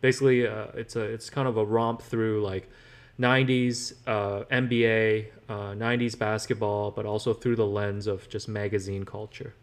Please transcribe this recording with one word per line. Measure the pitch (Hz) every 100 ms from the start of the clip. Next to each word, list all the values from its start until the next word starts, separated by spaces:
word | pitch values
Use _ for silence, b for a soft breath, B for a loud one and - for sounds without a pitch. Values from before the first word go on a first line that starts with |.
Basically, | 131 127 135 127 120
uh, | 107 107
it's | - 117 117
a, |
it's | 107 113 -
kind | - 131
of | 110
a |
romp | 104 113 117 117
through, | - 117 110 107
like, | 101 95 - B B B B B
nineties, | 123 131 131 127 123 120 - - -
uh, | 107 101 101 -
N | 127 127
B | 120 113
A, | 110 110 110 107 - -
uh, | 104 101 101
nineties | 113 120 120 110
basketball, | 107 107 - 107 107 104 104
but | 104 107
also | 104 120
through | 107 123 117
the | 104
lens | 104 104 101 101
of | 95 -
just | 107 -
magazine | 107 104 101 95 98 95
culture | 101 107 - - -